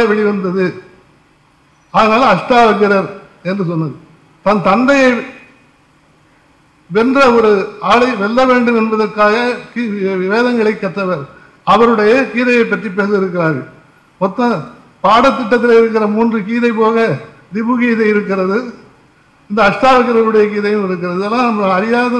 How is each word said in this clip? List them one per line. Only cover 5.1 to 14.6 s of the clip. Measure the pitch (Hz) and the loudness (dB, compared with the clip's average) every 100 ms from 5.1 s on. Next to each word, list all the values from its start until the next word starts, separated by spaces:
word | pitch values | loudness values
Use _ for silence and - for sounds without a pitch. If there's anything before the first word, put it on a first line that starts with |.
| 233 - - - _ _ _ _ _ _ _ _ _ _ _ _ _ - | 2 -6 -16 -20 _ _ _ _ _ _ _ _ _ _ _ _ _ -6
வென்ற | 185 240 262 269 | -2 0 2 2
ஒரு | 233 220 202 180 - | 4 4 2 -2 -6
ஆளை | 180 233 247 | 0 2 0
வெல்ல | 220 202 240 | -2 -2 0
வேண்டும் | 262 247 240 226 | 2 2 2 0
என்பதற்காக | 220 214 214 208 208 226 247 226 - | 0 -2 -2 0 0 2 -2 -6 -10
கீ-, | 226 240 202 190 190 185 | -8 -6 -4 -4 -4 -2
வேதங்களை | 220 247 240 214 | 0 0 0 -2
கற்றவர். | 220 196 180 190 165 139 - - _ - | -2 -6 -6 -4 -6 -8 -18 -20 _ 0
அவருடைய | 202 233 220 208 262 247 | 2 4 2 2 2 0
கீதையை | 233 247 240 | -2 0 2
பற்றி | 226 196 208 | 0 -2 -6
பேசியிருக்கிறார்கள். | 185 202 202 190 175 160 139 127 - _ _ _ - | -4 -2 -2 -2 -2 -2 -4 -8 -18 _ _ _ -6
மொத்தம் | 190 190 240 190 | -6 -2 -2 -2